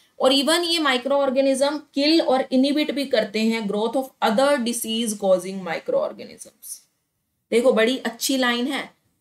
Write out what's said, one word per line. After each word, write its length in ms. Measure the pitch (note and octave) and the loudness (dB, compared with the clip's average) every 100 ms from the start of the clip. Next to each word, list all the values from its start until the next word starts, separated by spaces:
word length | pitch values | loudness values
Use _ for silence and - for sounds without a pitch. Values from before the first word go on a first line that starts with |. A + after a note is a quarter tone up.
| _ - | _ -2
और 140 | B3+ | 2
even 300 | C#4 C4+ E4+ | 2 2 0
ये 160 | E4+ E4+ | 0 0
माइक्रोऑर्गेनिज्म 960 | D4 B3+ C4 C#4 C4+ B3+ C4+ C4+ C#4 D4+ - C#4 | 0 0 0 0 2 2 2 2 0 -2 -6 -2
किल 260 | D4 E4 | 2 2
और 260 | D4 C4 - | 2 0 2
इनहिबिट 400 | C4 C#4 D4 D4+ | 2 2 2 -2
भी 140 | E4 C#4 | -2 0
करते 340 | A#3 G#3 G#3+ | 0 0 0
हैं 200 | A3 A3+ G3+ | 0 0 -2
growth 280 | G#3 A3+ C4+ | -2 -2 -2
of 100 | C4+ - A3+ | -6 -2 0
other 220 | G#3+ C#4 C#4+ A#3 | 2 2 2 -2
disease 500 | A#3 A3 A3+ A#3 G#3 | -4 -4 -4 -4 -2
causing 360 | G3 F#3 F3+ F#3+ F3 | 2 0 0 -10 -8
microorganisms। 1080 | D#3+ - D#3+ D3+ - A2 - - _ - - _ _ _ _ _ _ - | -8 -4 -2 -4 -8 -18 -18 -20 _ -20 -20 _ _ _ _ _ _ -2
देखो, 200 | A3+ B3+ | 2 4
बड़ी 240 | G#3+ A3+ C4 | 4 2 0
अच्छी 400 | A3+ - - C4+ | -6 -6 -4 0
लाइन 300 | B3 A#3+ B3+ | 0 0 -2
है, 220 | C4 - _ _ _ | -6 -10 _ _ _